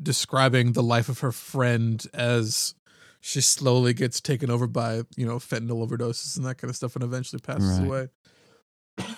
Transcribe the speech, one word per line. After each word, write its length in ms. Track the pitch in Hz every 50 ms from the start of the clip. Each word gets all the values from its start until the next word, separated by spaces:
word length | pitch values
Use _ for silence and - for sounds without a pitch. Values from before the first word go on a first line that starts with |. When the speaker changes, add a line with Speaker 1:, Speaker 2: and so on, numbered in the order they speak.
Speaker 1:
describing 720 | 151 156 135 - - - - 131 131 131 120 127 120 123 113
the 100 | 120 123
life 260 | 117 117 117 117 -
of 100 | 127 -
her 120 | - 135
friend 760 | 110 - - - - 139 127 120 120 117 117 113 113 110 - - -
as 640 | - 123 120 120 120 113 107 117 - - - - - _ _ _ _ - - - _
she 220 | - - - 143
slowly 520 | 131 - - - 139 131 123 127 127 123 123
gets 280 | 120 127 127 - -
taken 300 | - - 143 120 143 123
over 160 | 120 120 123 123
by, 340 | 117 127 117 117 110 113 117 - -
you 100 | - 127
know, 120 | 117 117 120
fentanyl 480 | - - - 117 117 117 120 113 113 110
overdoses 500 | 131 120 120 117 117 - - - - -
and 80 | 131
that 100 | 127 127 -
kind 100 | - 123
of 60 | 123
stuff, 200 | - - 123 -
and 80 | 135 127
eventually 360 | 120 123 127 123 - - -
passes 380 | - - 135 - 101 95 92 92
Speaker 2:
Right. 80 | 92 135
Speaker 1:
away. 220 | 135 135 131 131 - _ _ _ _ _ _ _ _ _ _ _ _ _ _ _ _ -
<coughs> 80 | 185 - 226